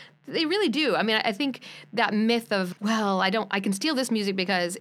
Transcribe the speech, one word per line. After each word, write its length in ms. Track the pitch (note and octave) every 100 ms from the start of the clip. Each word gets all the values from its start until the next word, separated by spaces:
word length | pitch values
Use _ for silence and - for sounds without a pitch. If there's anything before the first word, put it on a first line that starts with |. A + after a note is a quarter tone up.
| - _ -
They 160 | -
really 240 | D#4 G4 F#4
do. 280 | C4 D4 E3
I 60 |
mean, 140 | G#3+ A3
I, 120 | A#3
I 20 |
think 280 | G3 C#4 A#3+ - - -
that 180 | G#3+ A#3
myth 400 | G#3+ A3 A#3 A#3
of, 220 | G3+ F3+ F3+
"Well, 400 | G#3 A3 G#3 F#3+
I 80 | F#3+
don't, 180 | A3 -
I 100 | -
can 120 | G3
steal 220 | G3 D#4
this 160 | C4 B3+
music 260 | A3 G3+ F#3+
because 400 | F#3 F#3 F3 F#3